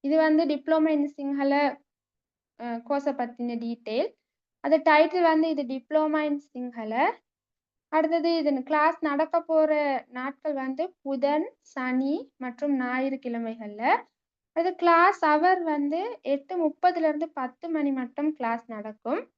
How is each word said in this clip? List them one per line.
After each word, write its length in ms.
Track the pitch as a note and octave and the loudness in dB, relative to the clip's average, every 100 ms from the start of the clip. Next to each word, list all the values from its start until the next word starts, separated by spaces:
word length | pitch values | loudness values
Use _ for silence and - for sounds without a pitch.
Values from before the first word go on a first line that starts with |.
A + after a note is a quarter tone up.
இது 120 | C#4 D#4+ | 2 2
வந்து 260 | D#4 D#4 | 4 4
Diploma 460 | E4 D4 - D#4+ D#4 | 2 -2 0 2 4
in 120 | D4+ C#4+ | 2 -2
Sinhala, 560 | - C#4 C#4 C#4 C#4 D4 - _ _ _ _ _ _ _ - | -4 -6 -2 2 2 0 -2 _ _ _ _ _ _ _ -14
அ, 60 | A#3+ A#3 | -10 -10
கோர்ஸ 280 | A#3 C#4+ C#4+ | -4 -2 -2
பத்தின 440 | C#4 A#3+ A#3+ A#3+ A#3 | -4 -8 -6 -6 -4
டீடெயில். 500 | A#3 A#3 - A3 G#4 _ _ _ _ _ | -6 -8 -4 -2 -2 _ _ _ _ _
அது 120 | C#4+ D#4 | 0 2
டைட்டில் 500 | D#4+ D4+ E4 F4+ E4+ | 6 6 6 4 4
வந்து 200 | D#4+ D#4+ | 4 2
இது 140 | D4 | -2
Diploma 560 | B3 C4+ _ D#4 D#4 D#4 | -4 -8 _ 0 2 0
in 140 | D4+ C#4+ | -2 -4
Sinhala. 640 | _ B3+ B3 A#3 G#3+ A3+ F4 - _ _ _ _ _ _ _ | _ -12 -10 -8 -6 0 0 -2 _ _ _ _ _ _ _
அடுத்தது 380 | D#4 D#4 E4+ E4 E4 | 0 2 0 2 2
இது 140 | D4 C4+ | 0 -2
கிளாஸ் 360 | B3+ D4+ D#4 D#4+ | 0 2 2 2
நடக்க 360 | D#4 C#4+ D#4 E4+ | -2 0 0 -2
போற 300 | E4 D#4+ D#4 D4+ D4 C4 - | 2 2 4 2 0 -2 -6
நாட்கள் 440 | B3 C4 C#4 D#4 | -8 -8 -8 -6
வந்து 300 | C#4 C4 C4 F4+ _ | -6 -6 -6 -8 _
புதன், 480 | C#4 C4+ C#4 D4+ G#4+ _ | -8 -2 0 0 -2 _
சனி 500 | _ C#4 B3+ B3+ C4+ E4 - _ | _ -8 -4 -2 -2 -4 -6 _
மற்றும் 360 | B3 A#3+ D4 C4+ | -12 -6 -2 -2
ஞாயிறு 400 | B3 B3+ C4+ C4+ | -2 -2 -2 -4
கிழமைகள்ல. 680 | B3+ A#3 A3+ A3+ G#3 G#3 B3 G#4+ - _ _ _ _ - | -6 -6 -6 -8 -14 -4 0 0 -2 _ _ _ _ -2
அது 140 | F4 | -2
கிளாஸ் 460 | F4+ F4 E4+ F4+ G4 | 0 4 6 4 4
ஹவர் 400 | D#4+ D4+ F4 F#4 | 2 4 4 2
வந்து 360 | E4 D4 C#4+ E4 A4 A#4+ | 0 -2 -2 -2 -4 -8
எட்டு 300 | - C#4 C#4 F#4 | -4 -4 -4 -2
முப்பதுல 500 | D#4 D#4 F4+ F4 D#4+ | -2 2 0 2 -2
இருந்து 200 | D4+ D#4+ | -2 -6
பத்து 340 | - B3+ _ E4+ | -6 -8 _ -6
மணி 220 | D#4 C#4+ | -2 -2
மட்டும் 380 | C4 B3 - D4+ | -2 -6 -4 -4
கிளாஸ் 320 | D4+ A#3 A#3 A#3 | -2 -4 -4 -8
நடக்கும். 540 | A3 G#3+ G#3+ A3+ F4 - | -12 -12 -10 -6 -6 -6